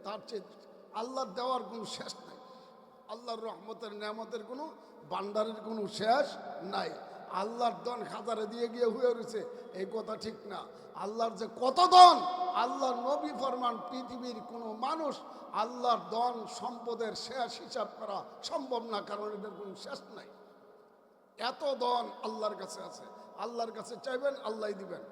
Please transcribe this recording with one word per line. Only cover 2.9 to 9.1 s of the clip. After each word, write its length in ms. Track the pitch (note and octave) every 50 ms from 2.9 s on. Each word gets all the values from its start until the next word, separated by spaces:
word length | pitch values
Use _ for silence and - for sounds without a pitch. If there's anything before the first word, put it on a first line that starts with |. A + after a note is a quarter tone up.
| - - - -
আল্লাহর 340 | G#3+ A#3 A#3+ A#3+ A3+ A3+ A3 A3+
রহমতের 460 | F#3+ E3+ F#3 A3 A3 - A#3 G#3+ G3+
নেয়ামতের 500 | G#3 G#3+ G#3+ A3 A3+ A3+ G#3 A#3+ A3+ G#3+
কোনো 220 | G#3 B3+ C4 D4+ D#4+ A3+ - - - - - - D3
ভান্ডারের 500 | F3+ F#3 G3 G3+ G#3 G#3+ G#3+ A3+ A3 A3 - G#3+
কোনো 200 | A3 A3 G#3 F#3
শেষ 400 | - - G#3+ A3 A#3+ C#4+ C#4+ - - - - - - - E3+ F#3+ G3+
নাই। 180 | G3 F3+ D#3+ - - - - - - - - - F3+
আল্লাহর 340 | G3 A3 A#3 A#3+ B3 A#3 G#3 E3+ -
ধন 140 | A#3+ A#3+ A#3 G#3 -
খাজারে 340 | F3+ A3 G#3+ A3+ A3+ G#3+ A3 G3+ A3
দিয়ে 140 | A#3 A#3+ A#3
গিয়ে 180 | A3 A#3+ A#3+
হয়ে 280 | A3+ G#3 B3+ B3 B3